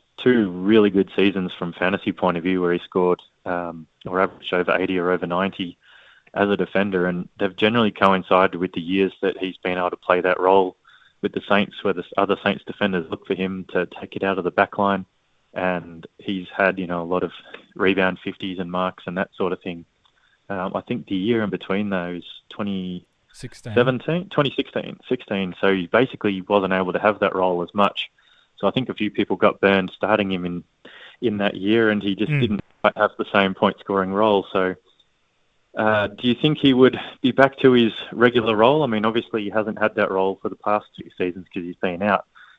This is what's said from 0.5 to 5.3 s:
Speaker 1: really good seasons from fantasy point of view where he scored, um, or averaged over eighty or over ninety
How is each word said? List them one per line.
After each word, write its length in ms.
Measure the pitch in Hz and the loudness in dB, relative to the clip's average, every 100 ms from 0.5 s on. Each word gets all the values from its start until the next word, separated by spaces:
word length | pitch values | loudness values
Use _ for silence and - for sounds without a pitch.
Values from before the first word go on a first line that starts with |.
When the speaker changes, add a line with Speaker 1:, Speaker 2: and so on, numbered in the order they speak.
Speaker 1:
really 400 | 90 95 110 104 | 0 4 6 6
good 200 | 95 95 - | 4 0 2
seasons 360 | 98 95 90 - | 0 0 -4 -6
from 140 | 87 | -8
fantasy 400 | 82 92 98 - | -2 -2 -2 -4
point 240 | 90 90 87 | -2 0 0
of 60 | |
view 180 | 87 92 | -2 0
where 140 | 87 | 0
he 40 | 87 | -2
scored, 420 | - 95 90 90 - _ 92 | -2 0 2 0 -6 _ -8
um, 400 | 87 87 82 80 _ | -6 -6 -12 -16 _
or 160 | - 92 | -6 -2
averaged 320 | 95 - - | -2 -4 -4
over 240 | 90 87 87 | -2 0 0
eighty 220 | 92 92 | 2 0
or 120 | 87 | 0
over 160 | 90 | -2
ninety 520 | 90 | -2